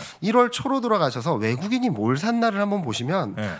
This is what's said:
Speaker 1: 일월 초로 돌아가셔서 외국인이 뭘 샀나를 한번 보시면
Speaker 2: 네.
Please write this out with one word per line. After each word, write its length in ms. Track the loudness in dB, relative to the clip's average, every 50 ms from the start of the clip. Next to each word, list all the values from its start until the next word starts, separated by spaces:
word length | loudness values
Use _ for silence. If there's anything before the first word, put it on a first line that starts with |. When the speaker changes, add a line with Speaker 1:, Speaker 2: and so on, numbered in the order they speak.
| -6 -10 -10 -6
Speaker 1:
일월 300 | -2 2 4 4 4 4
초로 300 | 2 -2 -2 0 0 0
돌아가셔서 540 | 2 2 2 2 2 2 0 -2 -2 0 0
외국인이 540 | 0 0 0 0 0 -2 -2 0 0 0 0
뭘 280 | 0 2 2 2 2
샀나를 440 | 2 0 0 0 2 2 0 2 0
한번 220 | 0 0 0 -2 -2
보시면 540 | -2 -4 -4 -2 -2 -2 -2 -2 -4 -4
Speaker 2:
네. 120 | -4 -4 -6 -6